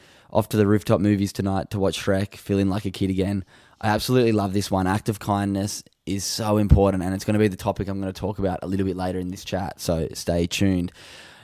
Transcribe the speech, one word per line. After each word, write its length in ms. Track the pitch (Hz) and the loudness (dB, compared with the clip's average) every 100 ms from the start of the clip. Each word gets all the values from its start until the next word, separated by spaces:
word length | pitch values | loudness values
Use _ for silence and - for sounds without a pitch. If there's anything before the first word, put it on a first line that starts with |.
| - - _ | -18 -20 _
off 200 | - 107 | -2 0
to 80 | 107 | 2
the 80 | 101 | 4
rooftop 340 | 107 - 101 | 4 4 2
movies 320 | 101 101 101 | 4 4 2
tonight 380 | - 98 95 - | -2 -2 -2 -2
to 80 | 101 | -2
watch 200 | 95 - | -2 -2
Shrek, 360 | - 95 104 | 0 0 -2
feeling 340 | - - 98 98 | -6 -2 2 2
like 160 | 101 | 0
a 60 | 101 | -4
kid 180 | - 95 | -2 -2
again. 360 | 95 95 101 - - - - | 0 -2 -2 -6 -16 -20 -4
I 80 | 110 | 0
absolutely 440 | 107 - 127 113 | 0 2 4 4
love 200 | 104 101 | 4 2
this 180 | 101 - | -2 0
one. 160 | 95 92 | 0 2
Act 220 | 101 - | 0 -2
of 100 | 107 | -4
kindness 640 | - 101 101 98 104 - - _ | -2 0 0 -2 -2 -6 -14 _
is 200 | - 98 | -6 -6
so 340 | - - 107 107 | -4 -4 0 2
important, 440 | 104 98 98 95 | 6 6 6 2
and 120 | 90 | -2
it's 100 | 95 | -4
gonna 140 | - 107 | 0 2
be 100 | 107 | 2
the 80 | 92 | 0
topic 320 | 104 95 98 | -4 -4 -6
I'm 120 | 98 | -6
gonna 120 | 95 | -6
talk 260 | 95 98 101 | -6 -6 -2
about 200 | 98 87 | -2 -2
a 40 | 90 | -4
little 180 | 95 | -2
bit 120 | 95 90 | -2 -2
later 220 | 92 92 | -4 -4
in 100 | 90 | -6
this 160 | 90 | -8
chat, 360 | - 92 95 - | -6 -6 -6 -6
so 280 | - 82 78 | -2 -2 -2
stay 340 | - - 85 87 | -4 -2 0 0
tuned. 460 | - 98 92 87 - - - - - | 2 2 2 -2 -8 -20 -20 -20 -20